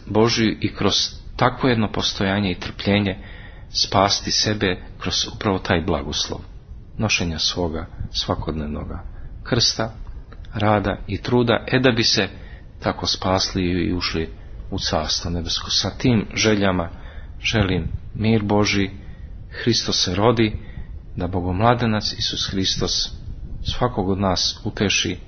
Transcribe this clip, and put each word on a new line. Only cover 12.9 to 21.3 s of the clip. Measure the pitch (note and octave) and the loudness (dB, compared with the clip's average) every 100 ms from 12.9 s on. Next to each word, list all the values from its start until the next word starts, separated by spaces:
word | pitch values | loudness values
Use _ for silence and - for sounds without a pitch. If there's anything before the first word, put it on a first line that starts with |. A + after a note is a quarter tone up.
| - F2+ | -2 -2
spasli | - F#2+ F#2+ - F#2+ | -2 2 2 2 0
i | F2 F2+ F2 | 2 2 2
ušli | F2+ - E2 D#2+ - - - - | 0 -2 -2 -4 -8 -14 -12 -6
u | F#2+ | -4
Carstvo | - E2 D#2 - E2+ | 0 0 0 -2 -2
nebesko. | E2+ E2 - - | -4 -2 -4 -2
Sa | - G2+ | -2 -2
tim | - C3 A2 - | 2 4 4 2
željama | - A2 G#2 G2 F#2 E2+ - - - - - | 2 4 4 4 2 -2 -8 -12 -12 -12 -6
želim | - A2+ F#2+ F2+ D#2+ - - | 0 2 4 2 -2 -6 -8
mir | - A2 A2+ | 0 2 4
Božji, | G#2 G#2 G#2 G2+ G2 - - - - - - | 4 4 4 2 0 -4 -14 -14 -14 -14 -12
Hristos | - A#2+ A2+ - - | -2 0 2 0 0
se | G2 | 0
rodi, | F2+ A2+ A#2 G#2+ - - - - - - - | 4 4 6 2 0 -10 -12 -12 -12 -10 -4
da | |
Bogomladenac | F2 | -2